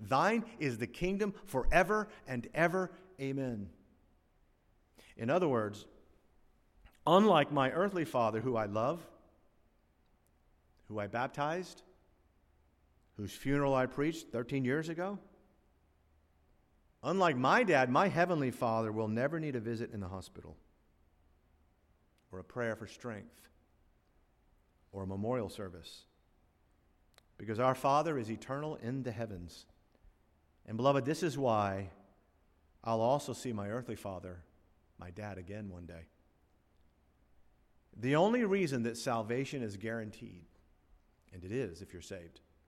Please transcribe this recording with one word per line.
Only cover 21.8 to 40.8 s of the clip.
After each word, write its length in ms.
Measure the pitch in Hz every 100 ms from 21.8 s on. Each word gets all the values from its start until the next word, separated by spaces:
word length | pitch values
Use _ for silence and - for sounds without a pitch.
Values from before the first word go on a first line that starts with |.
| _ _ _ _ _
or 80 | 92
a 40 |
prayer 300 | 87 127 117
for 120 | 107 101
strength 640 | - 120 104 - - - _ _ _ _ _ _ _ _ _ _ _ _ _ _
or 100 | 98
a 40 | 95
memorial 420 | 98 107 127 98
service, 560 | - 95 85 - - - _ _ _ _ _ _ _ _ _ _ _ _ -
because 200 | 104 107
our 160 | 131
Father 440 | 131 143 143 160 143
is 120 | 110
eternal 460 | 110 - 139 151 156
in 260 | 113 135
the 80 | 123
heavens. 560 | 107 113 92 85 - - _ _ _ - _ _ _ _ _ -
And 100 | 110
beloved, 300 | 131 139 127
this 160 | 160
is 160 | 175 135
why 520 | 131 107 101 95 95 - - _ _ _ _ _ _ _
I'll 160 | 113 113
also 320 | 117 143 143
see 220 | 113 127
my 160 | 110 101
earthly 260 | 117 123 107
father, 460 | 101 92 92 87 - _ _ _ _ -
my 120 | 90
dad, 280 | 92 104 92
again 320 | 87 104 101
one 160 | 90 85
day. 220 | 82 82 _ _ _ _ _ _ _ _ _ _ _ _ - - _ _ _ _ -
The 200 | 123 147
only 280 | 202 247
reason 380 | 214 196 165 131
that 160 | 117 117
salvation 640 | 139 117 107 120 135 143
is 160 | 113 98
guaranteed, 640 | 110 113 107 - 113 90 80 _ _ _